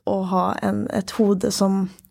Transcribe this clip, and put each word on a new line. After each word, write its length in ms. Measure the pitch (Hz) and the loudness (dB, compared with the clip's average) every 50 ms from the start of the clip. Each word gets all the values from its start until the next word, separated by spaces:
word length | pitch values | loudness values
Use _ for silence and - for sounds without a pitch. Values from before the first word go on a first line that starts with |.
| - | -4
og 200 | - 208 196 190 180 | -2 -2 0 0 0
ha 160 | 190 185 180 185 - - | 0 0 0 0 -2 -2
en, 220 | - 202 196 208 208 - | -2 -2 -2 -2 -4 -2
et 180 | - - 190 - | -2 -4 -4 -4
hode 380 | - - 220 202 202 185 - - | 0 2 4 4 4 2 0 -4
som 360 | 196 - 196 196 196 196 190 185 - _ - - | -2 0 2 2 2 0 -2 -4 -6 _ -20 -20